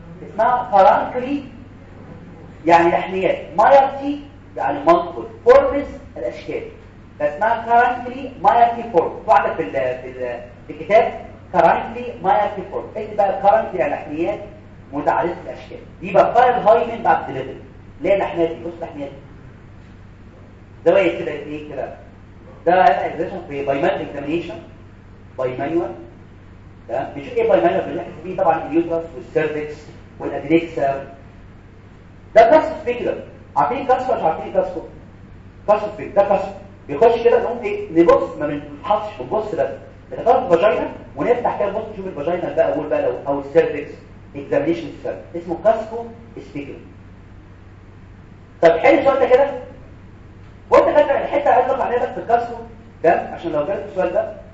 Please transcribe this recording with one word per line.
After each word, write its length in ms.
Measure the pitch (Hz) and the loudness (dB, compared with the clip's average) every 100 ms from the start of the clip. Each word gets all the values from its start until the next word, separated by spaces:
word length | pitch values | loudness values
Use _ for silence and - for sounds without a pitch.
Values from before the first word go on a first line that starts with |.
| - - - | -20 -18 -8
اسمها 400 | 202 233 247 - | -2 0 0 2
فرانكلي، 680 | 202 - - - 254 262 294 - - - - - - - - - - - - 156 | 6 6 6 0 -4 -4 -6 -8 -16 -20 -20 -20 -20 -20 -20 -20 -20 -20 -4 4
يعني 220 | 170 170 | 6 6
لحميات. 500 | - - 190 170 - - 160 | 2 -2 -2 -2 -2 -2 2
مايرتي، 640 | 240 277 277 - 285 285 - - - - | 6 6 6 0 -6 -6 -10 -20 -14 -6
يعني 220 | - - | -4 0
مالتيبل. 480 | 320 349 339 - - - | 4 4 2 -8 -12 0
فورمز، 420 | 233 269 269 285 - - - - | 6 6 6 0 -4 -10 -16 -10
الأشكال. 460 | - - - - - - - - - - | -8 -8 -8 -8 -10 -16 -20 -20 -18 -4
اسمها 440 | 147 151 220 233 226 | -4 0 0 0 2
currently 800 | 233 240 - 247 269 - 160 196 | 4 4 0 -8 -10 -12 0 4
myopathy 500 | 233 233 233 - 185 | 6 4 2 -2 0
form. 60 | |
مكتوب 280 | - - - | 0 0 2
عندك 220 | 208 - - | 4 2 -2
في 60 | |
ال-، 400 | 143 139 127 127 | -4 -2 -2 -4
في 60 | 127 | -10
ال-، 320 | 127 123 120 - - - | -8 -8 -8 -12 -18 -16
في 60 | |
الكتاب 400 | 151 156 214 - - - - - | -10 2 4 4 -2 -14 -18 -4
currently 720 | 175 165 - 233 233 - - 180 | 4 4 4 -2 -8 -10 -4 0
myopathy 480 | 208 196 196 - | 2 0 -4 -8
form. 220 | - - 214 | -8 -8 -10
اكتب 200 | 208 208 | -6 0
بقى 260 | 196 185 | 0 2
currently 340 | 202 - - 180 | 4 4 2 -2
يعني 180 | 147 | -2
لحميات 440 | - - 147 180 208 - - - - - | -4 -6 -4 -4 -4 -10 -18 -20 -20 -12
متعددة 420 | 143 - - 170 - | -4 -2 0 -2 -4
الأشكال. 340 | - - - - - - | -12 -14 -16 -18 -18 -14
دي 120 | 185 | 0
بقى 220 | 180 - | 2 4
فايل 180 | 233 254 | 4 4
هاي 440 | 180 180 226 - - | 4 4 4 2 -2
من 60 | |
بعد 240 | 165 156 - | 0 0 -2
دليفري. 340 | 131 131 - - - - - | -8 -8 -12 -18 -20 -20 -4
ليه 140 | 165 | 0
اللحميات 340 | 196 170 170 165 | 0 0 -2 -2
دي؟ 160 | - | -4
بص 80 | 170 - | -12 -10
اللحميات 260 | 165 147 139 | -12 -10 -12
دي. 80 | - - - - - - - - - - - - - - - - - | -14 -20 -20 -20 -20 -20 -20 -20 -20 -20 -20 -20 -20 -20 -20 -20 -2
ده 80 | 165 | 4
بقى 260 | 190 175 175 | 4 4 0
كده 140 | 160 | -6
ايه 400 | 147 147 151 147 | -8 -8 -12 -10
كده؟ 220 | - - - - - - - - - 165 | -10 -10 -12 -20 -20 -20 -20 -20 -4 2
ده 180 | 185 | 4
examination 640 | 208 - 170 151 180 185 147 | 6 4 -2 -6 -6 -8 -10
في 180 | 139 139 | -6 -2
by 40 | |
manual 280 | 139 190 - | 0 0 -2
examination، 600 | - 143 143 170 - - - - - - - - - - | -6 -8 -4 -4 -6 -12 -16 -20 -20 -20 -20 -20 -14 -6
by 220 | 131 127 | -6 -4
manual. 300 | - 170 - - - - - - - - - - - | -4 -2 -4 -8 -18 -20 -20 -20 -20 -20 -20 -20 -8
تمام؟ 240 | 127 - 143 | -6 -6 -10
بنشوف 160 | 139 | -6
ايه 160 | 226 220 | -2 2
by 40 | |
manual؟ 300 | 180 170 185 - | 4 2 0 -2
بنلاحظ 220 | 170 - - | -6 -10 -12
فيه 120 | 185 180 | -8 -2
طبعًا 300 | 180 160 147 | 0 0 0
اليوترس 380 | 160 170 165 165 - | -2 0 -2 -6 -12
والسيرفكس 600 | - 156 156 151 147 - - - - - | -6 -2 -2 -4 -8 -12 -18 -20 -20 -12
والادريكسا. 960 | 143 139 143 165 - - 135 135 - - - - - - - - - - - - - | -8 -6 0 0 0 -2 -2 -2 -8 -18 -20 -20 -20 -20 -20 -20 -20 -20 -20 -20 2
ده 160 | 220 233 | 6 8
كاسكو 240 | 311 - - | 6 4 -4
سبيكولم. 380 | 233 240 - - - - - - | -6 -4 -4 -6 -10 -18 -6 -2
عارفين 300 | - - 139 | 0 0 0
كاسكو 280 | 254 - | 0 0
مش 80 | - | 0
عارفين 300 | 160 - 175 | 0 -2 -4
كاسكو؟ 280 | 185 - 160 - - - - - - - - - | -2 -2 -6 -12 -16 -20 -20 -20 -20 -20 -6 0
كاسكو 180 | 208 208 - | 0 -2 -8
سبيك-، 200 | - 196 | -2 0
ده 60 | |
كاسكو. 280 | 202 190 - - - - - | 2 0 -2 -10 -18 -18 -10
بيخش 360 | 147 233 233 | 4 4 6
كده 180 | 233 - | 4 4
نقوم 160 | - 240 | 2 -4
ايه؟ 440 | 208 - - 160 | -6 -6 0 4
نبص 340 | 170 - - - | 6 6 2 -6
ما 100 | 151 | -6
بنفحصش، 680 | 147 - - - 214 214 - | -6 -10 -8 -2 -2 -2 -10
بنبص 340 | 123 214 208 | -6 -4 -2
بس. 140 | 160 - - - - - | -4 -4 -6 -16 -20 -14
بنختار 420 | 127 156 165 175 | -2 2 2 4
الفاجينا 360 | 165 160 160 - - - - | 4 4 2 -4 -10 -14 -4
ونفتح 420 | 196 240 - - | -2 0 0 -2
كده 120 | 202 | -2
نبص 120 | 196 - | -4 -8
نشوف 140 | - 190 | -10 -10
الفاجينا 480 | 147 156 175 - | -8 -4 -4 -2
بقى 200 | 160 156 | -2 -2
اول 140 | 143 147 | -2 -4
بقى 140 | 151 | -2
لو، 100 | 131 - 135 | -2 -4 -6
او 140 | 143 | -6
السيرفكس 500 | 139 165 151 147 - - - - - - | -2 0 0 -2 -10 -14 -20 -20 -16 -14
اكزامينيشن 520 | - 143 147 170 139 - | -4 -2 0 -4 -6 -10
سيرفكس. 340 | 117 - - 170 | -10 -10 -12 -12
اسمه 200 | 170 165 | -10 -2
كاسكو 400 | 208 226 - 233 233 - - - - | 0 0 -4 -10 -12 -16 -20 -18 -14
سبيكولم. 300 | 143 139 - - - - - - - - - - - - - - - - - - - | -12 -12 -14 -18 -20 -20 -20 -20 -20 -20 -20 -20 -20 -20 -20 -20 -20 -20 -20 -20 2
طب 80 | 165 | 4
حلو 280 | 170 254 302 | 6 4 4
السؤال 200 | 269 277 | 4 2
ده 60 | 240 | 4
كده. 220 | 254 277 - - - - - - - - - - - - | 4 4 -2 -12 -18 -20 -20 -20 -20 -20 -20 -20 -20 2
وانت 140 | 262 | 4
فاكر 260 | 330 302 277 | 6 4 4
الحته 280 | 277 - - | 2 0 0
اللي 120 | - | 4
عايز 200 | - 247 | 4 4
اطلع 140 | 262 | 0
عليها 140 | - 240 | 0 0
بس 100 | - | -2
في 120 | - | -4
الكاسكو، 340 | - 240 240 226 - - - - | 0 0 0 -8 -14 -18 -20 -2
تمام؟ 320 | 160 - - | 2 2 -2
عشان 180 | - 170 | -8 -4
لو 140 | 147 151 | -2 -2
جالك 180 | 202 196 | -4 -6
السؤال 220 | 185 170 | -4 -2
ده، 200 | - - - - | -2 -4 -8 -10